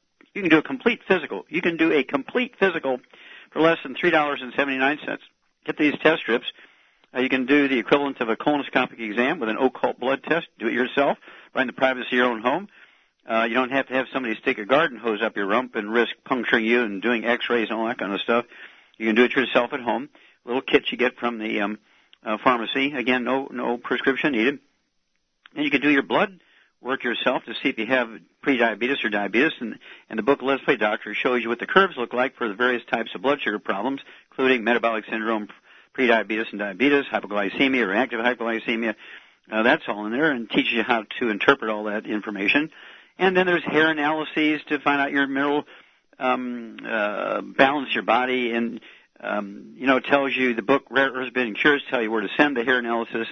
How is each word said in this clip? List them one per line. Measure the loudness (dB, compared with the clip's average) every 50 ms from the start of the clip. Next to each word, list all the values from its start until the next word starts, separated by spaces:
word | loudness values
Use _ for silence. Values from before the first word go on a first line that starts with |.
| _ _ _ _ -20 _ _
You | -4
can | 0 2
do | 2 2
a | 0
complete | -2 -6 -2 0 0 0 0 0
physical. | 0 0 0 0 -4 -8 -10 -10 -6
You | -6 -2
can | -2 -2 0
do | 2 0 2
a | 2 2 0
complete | 0 -2 -6 -6 -2 -4 -4 -4 -4 -2 _
physical | 0 0 0 0 -2 -2 -4 -4 -6 _ -20 -20 -20 -20 -20 -20 -20 _
for | -2 2
less | 4 4 4 2 -2
than | -10 -8
three | -2 0 2
dollars | 4 4 2 2 -2 -6
and | -8 -6 -2
seventy-nine | -2 -2 0 0 0 2 0 0 -2 -4
cents. | -8 -8 -8 -10 -18 _ _ _ _ _ _ _
Get | -10 -2 0
these | 2 2 2 4
test | 4 2 2 2
strips. | 0 0 0 0 0 -4 -12 -14 -20 -20 _ _ _ _ _ _ _ _ -4
Uh, | -2
you | 0 0
can | 0 0 2 4
do | 4 4 4 4
the | 2 0
equivalent | 2 4 2 2 2 0 -2 -4
of | -2 -2
a | -2 0
colonoscopic | 2 0 0 0 -2 0 0 0 0 0 -4 -10
exam | -8 -6 -2 0 0 0 0 -2
with | -2 -4
an | -2 2
occult | 0 0 0 0 -4 -4 -4 -2
blood | -2 -2 -2 -2 0
test. | 0 -2 -2 -2 -6 _ _
Do | -4 -2
it | 0
yourself, | 0 -2 0 0 0 2 2 0 -2 -8 -18 -20 -20 -20 -10 _
right | -2 -2
in | -2
the | -2
privacy | 0 0 0 0 0 -4 -2
of | 2
your | 2 4 4
own | 2 0
home. | 0 0 0 0 -4 -8 _ -20 -20 _ _ _ _ _ _ _ _ -2
Uh, | 0 0 0
you | 2 2
don't | 0 0 0
have | 0 -2 -2 0
to | -2
have | -2 -2 -2 -4
somebody | -6 -4 -4 -6
stick | -2 -2 -2 -2 -2
a | 0
garden | 2 2 2 2 2 -2 -6
hose | -4 -4 -2 0
up | -2 -2 -2
your | -2 -2 0
rump | 0 0 0 -2 -6
and | -8 -6 0
risk | 2 2 2 2 -2 -10 _
puncturing | -4 -4 -2 0 0 0 2 2
you | 2 2 2
and | 2 0 -4 -4
doing | -2 0 0 0 0
x-rays | 0 0 0 0 -2 0 0 0 -2
and | -2 -2
all | -2 -4
that | -4 -4
kind | -4 -4 -4
of | -4
stuff. | -2 0 0 0 0 -2 -12 -20 -20 -20 -20 -20 _ _ _ _
You | -2
can | 2 4
do | 6 6
it | 6 4
yourself | 0 0 2 2 2 0 0 -4
at | -6
home. | -4 -2 -4 -4 -4 -8 _ -20 _ _ _ _ _
Little | -4 -4 -4
kits | -2 2 2 2 2 2
you | -2 0
get | 0 0 0 -2
from | -6 -6 -4 -4
the, | -6 -4 -2 -2
um, | -2 -2 -4 -6 _ _ _ _ _ _ _ _ _
uh, | -6 -6 0
pharmacy. | 2 2 2 2 0 -4 -4 -2 -2 -2 -4
Again, | -4 0 0 0 0 0
no, | 0 -2 -2 -4 -6
no | -8 -6 -4 -4 -4 -4
prescription | -4 -4 -4 0 0 0 0 2 0 0
needed. | 2 2 2 0 0 -2 -10 _ _ _ _ _ _ _ _ _ _ _ _ _ _ _ _ -18 _
And | -6 -4
you | 0
can | 0 0
do | 2 4
your | 2 2 2
blood | 2 0 0 0 0 -4 -14 _ _ _ _ _ _ _ _
work | -8 -6 -6 -4 -4
yourself | -4 -4 0 0 0 0 0 -4
to | -6 -12 -4
see | -2 -4
if | -2 -2
you | -2
have | 0 0 0 0 -2 -6 -16 -20 _ _ _ -2
prediabetes | 0 2 4 2 2 2 0 -2 -2 -2 -2 -2
or | -2
diabetes, | -2 -2 -4 0 2 2 2 2 0 -4
and, | -8 -10 -10 -12 -16 -20 -20 -20 -18 _
and | -8 -4
the | 0
book | 2 0 2
Let's | 2 -2 -2 -2 0
Play | 0 0 2
Doctor | 2 0 0 -2 -6 -8 -8
shows | -2 -2 0 0 0 0
you | -2
what | -4 -4
the | -4 2
curves | 4 4 4 4 0 -4
look | -8 -4 -2
like | -2 -2 -2 -2
for | -4 -6 -6
the | -2
various | 0 0 0 0 0 -2
types | -4 -4 -4 -4 -6 -8
of | -4
blood | 0 0 0 0
sugar | 0 -2 -2 -4
problems, | -4 -4 -4 -2 -2 -4 -4 -6 -10 -16 -20 -20 _ _
including | _ 0 2 4 4 4 2
metabolic | 2 0 2 2 0 -2 -2 -4 -6
syndrome, | -6 -4 -2 -2 -2 -2 -4 -8 -12 -20 _ _ -20 -20 _ _ _ 0
prediabetes | 4 4 4 4 4 0 -2 -4 -4 -6
and | -6 -6
diabetes, | -6 -6 -2 0 2 4 4 4 2 0
hypoglycemia, | -4 -4 -4 -2 -2 -2 -2 -2 0 0 2 2 2 2 2 2
reactive | 2 0 0 0 -2 -2
hypoglycemia. | -2 -2 -2 0 -2 -4 -4 -4 -2 -4 -4 -2 -2 -4 -4 -6 -10 -18 -20 -20 -20 _ _ _ _ _
Uh, | -2 2 4
that's | 4 4 2 0 -6
all | -6 -6 -4
in | -4
there, | -2 0 0 0
and | 0 -2 -4 -2
teaches | -2 0 0 0
you | 0 0 0
how | 2 0 0 0 -4 -6 -4
to | -2 -2
interpret | 0 2 4 4 4 4 2 -2
all | -4 -2 -2
that | -4 -4 -4 -4
information. | -4 -4 -4 -4 -4 -6 -2 0 2 2 2 0 -2 -8 -16 -20 -20 -20 -20 -20 _ _ _
And | 0 2 4
then | 4 2
there's | 4 2 0 0
hair | 0 2 4 4 4
analyses | 2 2 0 0 0 0 -4 -4 -2 0 2 2 0 0 -2 -4
to | -4 -2
find | 0 0 2 2
out | 0 0
your | 2 0 0 0
mineral, | 0 0 0 2 0 0 -2 -4 -14 -20 -20 _ _ _ _ _ _ _
um, | -2 0 0 0 -2 -6 -8 -8 -10 -12 -14 -14 -10 -4
uh, | -2 -2 -2 -2 -2 -4 -4 -4 -4 -4
balance | -6 -8 2 2 2 2 4 -2 -4 -4 -4
your | -4 2
body, | 2 2 2 2 0 0 0 0 0
and, | 0 0 -2 -2 -4 -10 -14 -18 -20 -20 _ _ _ _
um, | -8 -4 -4 -4 -4 -6 -12 -16 -18 -18 -14
you | -4 2
know, | 2 2 2
it | 4
tells | 4 2 4 4 2 0
you, | 0 0 0 0
the | 0
book | 2 2 2 2 2 _
Rare | 2 2 2 2
Earths, | 0 -4 -6 -4 -2
Hidden | -2 -2 0 -2
Cures | 2 4 4 4 4 0 -2
tell | -2 -2
you | 0 0
where | 0 -2
to | -2 -2 2 2
send | 2 2 4
the | 0 0
hair | 2 0 0
analysis | 0 -2 -2 -2 -4 -4 -6 -6 -6 -6